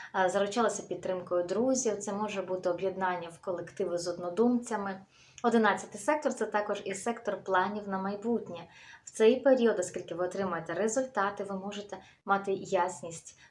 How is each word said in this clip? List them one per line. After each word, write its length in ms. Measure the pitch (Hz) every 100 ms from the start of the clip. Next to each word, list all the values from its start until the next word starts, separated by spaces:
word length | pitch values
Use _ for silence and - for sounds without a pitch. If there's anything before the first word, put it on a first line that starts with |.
| - 196
е, 140 | 208
заручалися 540 | 202 202 240 214 -
підтримкою 600 | - 175 - 180 175 180
друзів, 540 | 175 196 262 254 226 196
це 160 | 208
може 280 | 202 208 196
бути 280 | 175 185 185
об'єднання 600 | 175 190 185 185 175 170
в 80 | 165
колективи 600 | 196 175 170 - 180 170
з 100 | 175
однодумцями. 920 | 175 175 175 240 240 - 208 202 - - _ - -
Одинадцятий 580 | 240 233 208 190 - 202
сектор — 320 | - 302 269
це 120 | - 214
також 360 | 208 202 202 196
і 80 |
сектор 500 | 190 240 233 - 185
планів 440 | - 185 196 208 202
на 100 | 190
майбутнє. 720 | 196 202 233 226 - 170 - - - -
В 80 | -
цей 280 | - 220 254
період, 400 | 277 247 233 185
оскільки 360 | 175 180 - 170
ви 100 | 180
отримаєте 480 | 196 190 165 165
результати, 720 | 170 220 262 262 208 202 202
ви 120 | 196 190
можете 420 | 202 202 196 - - _ 220
мати 280 | 196 196
ясність 840 | 190 - 180 - - 165 165 - - -